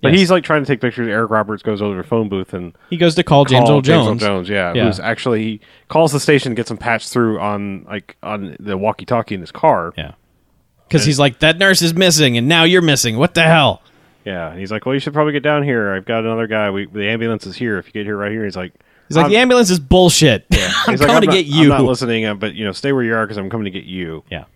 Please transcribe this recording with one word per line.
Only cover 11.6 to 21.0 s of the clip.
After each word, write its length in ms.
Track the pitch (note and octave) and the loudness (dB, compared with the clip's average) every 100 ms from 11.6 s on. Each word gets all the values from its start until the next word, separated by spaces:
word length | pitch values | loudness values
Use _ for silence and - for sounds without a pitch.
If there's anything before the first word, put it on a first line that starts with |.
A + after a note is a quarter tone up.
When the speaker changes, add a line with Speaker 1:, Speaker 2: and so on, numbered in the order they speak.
| G3 F#3 | 2 2
Speaker 2:
is 120 | E3+ E3 | 0 2
missing, 420 | F#3+ D3 D3 A#2 | 2 4 2 2
and 100 | B2 | 2
now 160 | E3+ | 2
you're 180 | E3 F#3 | 4 4
missing. 360 | E3+ C#3 A#2+ A2 | 2 2 0 0
What 160 | E3 | -2
the 100 | - | 2
hell?" 380 | D#3+ E3 C3+ F#2+ _ _ _ _ - | 2 4 2 0 _ _ _ _ -10
Speaker 1:
Yeah, 260 | F#2 D#2+ | -8 -8
and 80 | F2 | -10
he's 120 | F#2+ | -8
like, 140 | G#2+ B2+ | -6 -4
"Well, 80 | |
you 60 | C#3 | -4
should 140 | C3+ | -4
probably 200 | D3 D3+ | -2 0
get 80 | D3 | 0
down 220 | C#3 D3 | -2 0
here. 300 | C#3+ A#2+ G#2 | 0 -2 -2
I've 120 | F#2+ F#2+ | -4 -4
got 180 | A2+ | -4
another 220 | A2+ A2+ A2+ | -2 -4 -4
guy. 240 | A2 G#2 | -2 -2
We, 160 | G2 G2 | -4 -8
the 220 | G#2 G2+ | -6 -4
ambulance 380 | A2+ A#2 A2 - | -2 -4 -6 -8
is 80 | F#2 | -8
here. 240 | B2 G2+ | -4 -4
If 80 | - | -6
you 40 | |
get 120 | A2 G#2 | -10 -8
here 100 | G#2 | -6
right 140 | G2+ | -6
here." 120 | G#2+ G#2 | -6 -6
He's 100 | F#2 | -8
like, 160 | F2+ _ _ _ _ | -12 _ _ _ _
Speaker 2:
He's 100 | D3+ | 0
like, 80 | D3 | 2
Speaker 1:
"I'm" 60 | |
Speaker 2:
"The 60 | G#3 | 4
ambulance 320 | B3+ B3 G#3+ | 4 4 4
is 80 | F3+ | 0
bullshit. 680 | C3+ F#3 F3+ - D#3 G#2+ _ | 2 6 6 6 4 2 _
Speaker 1:
Yeah. 200 | - F#3 - | 0 0 -2
Speaker 2:
<laughs> 100 | - | -2
I'm 40 | |
Speaker 1:
He's 60 | A3 | 2